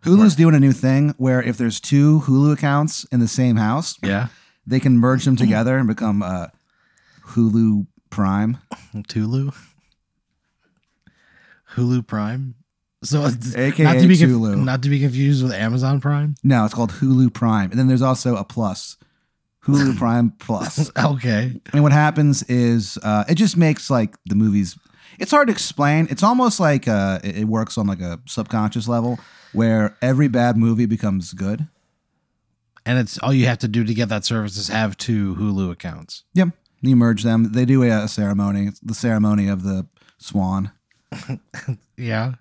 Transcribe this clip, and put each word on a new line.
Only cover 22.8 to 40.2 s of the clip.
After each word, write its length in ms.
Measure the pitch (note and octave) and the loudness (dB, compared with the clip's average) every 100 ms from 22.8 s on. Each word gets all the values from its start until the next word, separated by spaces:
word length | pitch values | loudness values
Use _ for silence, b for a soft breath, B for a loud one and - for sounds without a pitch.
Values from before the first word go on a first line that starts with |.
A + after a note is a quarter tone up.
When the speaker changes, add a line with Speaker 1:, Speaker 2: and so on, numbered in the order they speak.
| G2+ - | -2 -6
Speaker 1:
uh, 220 | G#2+ G#2+ G#2 | -2 0 0
it 60 | |
just 220 | E3 G#3+ E3+ | 2 2 2
makes, 340 | D#3+ C#3+ - | 2 0 -2
like, 260 | B2+ G#2+ - - | -2 -2 -8 -4
the 80 | |
movies, 440 | G2+ A2 G2+ F2+ - b b b b | 0 2 2 -2 -8 b b b b
it's 120 | - | 0
hard 160 | D4 C4 | 2 2
to 40 | |
explain. 540 | - - - C#3+ D3+ E3 | 0 -6 -2 0 2 0
It's 120 | C3+ | 0
almost 360 | G3+ B3 B3 - | 2 2 0 2
like, 260 | E3 C#3 - | 0 0 0
uh, 300 | G#2 G2 F#2 | 0 0 -4
it, 160 | G2+ F#2 | -6 -6
it 60 | |
works 320 | G#2+ A2 G#2+ - | -4 -2 -4 -4
on, 100 | G2+ | -4
like, 140 | F#2 | -4
a 200 | F2+ E2+ - | -8 -10 -10
subconscious 600 | - G#2+ A2+ G#2+ A#2+ A2 | -10 -6 -2 -2 -4 -4
level 300 | A#2+ A#2+ A#2 B B B | -2 -2 -6 B B B
where 440 | G2+ A2+ A2 G#2 _ | -2 2 2 0 _
every 260 | B2 C3 D3 | -2 2 2
bad 280 | A#2+ A#2+ A2+ | 2 0 2
movie 300 | A2+ A2+ A#2 | 2 0 0
becomes 460 | A2 G#2+ F#2+ E2+ | -2 -2 -4 -6
good. 340 | F#2 G2 A#2 D3+ _ _ _ _ _ _ _ _ _ _ _ | -8 -6 -6 -8 _ _ _ _ _ _ _ _ _ _ _
Speaker 2:
And 140 | - B2+ | -2 -2
it's 200 | A2 - | -2 -4
all 140 | B2+ | 0
you 140 | C3+ B2 | 2 2
have 120 | A#2 | 0
to 100 | A#2 | -2
do 160 | A2+ | -2
to 100 | A2 | -2
get 140 | A2+ A2+ | -2 -2
that 160 | G#2+ | -4
service 320 | - A2+ G#2 F#2+ | -2 -4 -4 -8
is 120 | G2 | -4
have 280 | A2 G#2+ F#2+ | -2 -2 -4
two 380 | - A2 G2 F2+ | -4 -2 -2 -2
Hulu 340 | G#2 G2 F#2 | -2 -2 -4
accounts. 520 | F2 F2+ D#2 D#2+ - _ | -6 -12 -14 -16 -20 _
Speaker 1:
Yep. 160 | F3 F3+ - _ _ | 0 0 -2 _ _
You 120 | C3 B2+ | 2 4
merge 260 | A#2 G#2 | 4 0
them. 280 | A#2 A2+ A2+ | 0 0 0
They 120 | A#2 | 0
do 180 | B2 C3+ | 2 2
a, 220 | B2 A2 | 2 0
a 40 | G#2+ | -2
ceremony. 580 | - G2+ G2+ G2+ G2+ G2+ | -4 -2 0 0 -2 -4
It's 140 | - | -6
the 140 | - | -10
ceremony 540 | A2 B2 A2 G#2 G#2 G2+ | -4 -2 2 2 2 0
of 140 | G2 | -2
the 240 | G2 F#2+ - _ b | -4 -6 -8 _ b
swan. 540 | b | b